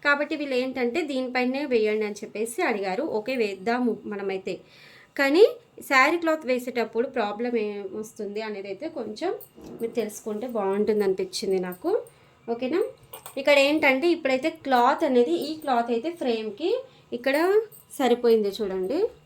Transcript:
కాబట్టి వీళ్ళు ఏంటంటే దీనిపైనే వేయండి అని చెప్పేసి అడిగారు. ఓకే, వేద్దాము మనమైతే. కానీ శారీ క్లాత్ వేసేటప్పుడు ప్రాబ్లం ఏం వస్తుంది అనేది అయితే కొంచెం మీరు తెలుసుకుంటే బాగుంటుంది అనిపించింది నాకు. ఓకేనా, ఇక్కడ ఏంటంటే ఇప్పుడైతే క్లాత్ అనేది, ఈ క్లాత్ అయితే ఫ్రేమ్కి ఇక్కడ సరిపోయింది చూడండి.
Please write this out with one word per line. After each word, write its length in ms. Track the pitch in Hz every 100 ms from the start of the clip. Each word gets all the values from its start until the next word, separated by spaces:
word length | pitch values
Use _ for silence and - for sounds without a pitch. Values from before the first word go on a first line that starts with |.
కాబట్టి 300 | 294 285 294 311
వీళ్ళు 140 | 285 254
ఏంటంటే 360 | 262 262 240 254 311
దీనిపైనే 500 | 262 254 254 247 262 294
వేయండి 340 | 247 214 214 208
అని 100 | 208
చెప్పేసి 380 | 214 202 233 - 339
అడిగారు. 340 | 214 190 190 311 214
ఓకే, 140 | 214 262
వేద్దాము 500 | 214 190 185 240 247 208 220
మనమైతే. 440 | 202 196 190 190 180 - - - - _ -
కానీ 240 | 277 302 466 - _ - -
శారీ 280 | 269 277 339
క్లాత్ 220 | 330 311 240
వేసేటప్పుడు 560 | 247 247 247 220 226 262 254
ప్రాబ్లం 360 | 208 208 240 240
ఏం 180 | 208 202 196 208
వస్తుంది 400 | 214 - 202 202 220
అనేది 180 | 202 196
అయితే 140 | 190 311 320
కొంచెం 320 | 214 214 339 440 - - - 240
మీరు 140 | 226 226
తెలుసుకుంటే 480 | 208 - - 208 247 226
బాగుంటుంది 460 | 196 196 208 214 196
అనిపించింది 520 | 185 185 - 190 190 185
నాకు. 240 | 180 320 440 - _ _ _ -
ఓకేనా, 280 | 233 254 320 494 - - - - -
ఇక్కడ 160 | 277 285 277
ఏంటంటే 400 | 302 285 262 330 339
ఇప్పుడైతే 340 | 277 262 285 320 277
క్లాత్ 360 | 254 240 311 311
అనేది, 240 | 254 240 339 285
ఈ 20 | 311
క్లాత్ 280 | 294 240 233 233
అయితే 160 | 233 339
ఫ్రేమ్కి 500 | 269 226 220 202 320 494 523 - _ 240
ఇక్కడ 180 | 254 277 349 415 440 - _ -
సరిపోయింది 520 | 262 240 240 226 202 -
చూడండి. 420 | 208 185 185 285 453 -